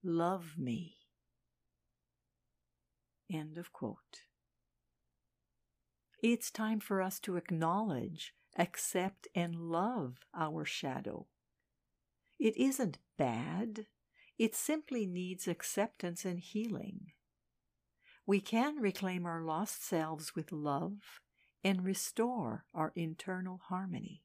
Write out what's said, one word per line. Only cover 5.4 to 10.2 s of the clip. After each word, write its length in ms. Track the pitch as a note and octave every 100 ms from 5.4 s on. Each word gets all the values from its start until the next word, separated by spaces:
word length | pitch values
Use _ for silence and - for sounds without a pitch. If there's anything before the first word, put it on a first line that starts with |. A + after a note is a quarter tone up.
| _ _ _ _ _ _ _ _
It's 300 | A3+ A#3 -
time 300 | - A3 A3
for 200 | - G3
us 160 | F#3 F#3
to 160 | - F3
acknowledge, 1000 | - E3 D#3+ F#3 A3 C#3 D3 D#3 - _ _ -
accept, 720 | F3 - - F#3 F#3 - -
and 360 | - E3+ E3+ E3+
love 540 | E3 G3+ B3 C3 B2